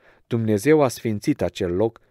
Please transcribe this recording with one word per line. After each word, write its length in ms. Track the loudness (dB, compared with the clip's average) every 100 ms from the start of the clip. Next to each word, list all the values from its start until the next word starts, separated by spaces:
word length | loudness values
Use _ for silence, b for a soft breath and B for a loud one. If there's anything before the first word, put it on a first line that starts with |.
| b b b
Dumnezeu 560 | -2 0 2 4 4
a 60 | 2
sfințit 540 | -2 -6 -4 -2 -2
acel 320 | -2 -2 -2
loc 260 | 0 -2 -4 _